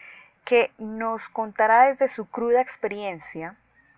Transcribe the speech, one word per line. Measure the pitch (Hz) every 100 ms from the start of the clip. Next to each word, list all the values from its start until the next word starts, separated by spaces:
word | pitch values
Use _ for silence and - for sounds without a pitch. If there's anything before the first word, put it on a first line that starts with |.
| - - - _
que | - 240 226 -
nos | 214 220 226 226 -
contará | - 220 202 220 226 262
desde | 262 262
su | - 208
cruda | - 233 240
experiencia, | - - 214 202 202 170 - 165 165 214 _ _ _